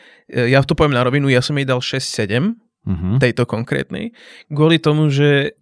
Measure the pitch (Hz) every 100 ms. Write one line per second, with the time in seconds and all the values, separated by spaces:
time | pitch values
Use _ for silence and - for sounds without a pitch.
0 | - _ _ - 120 135 139 160 156 143
1 | 127 139 139 123 123 147 135 127 - 135
2 | 131 - 107 110 185 233 _ _ - 90
3 | 90 117 127 117 120 110 117 139 - -
4 | 233 233 - - - 147 156 165 160 151
5 | 156 139 147 143 143 -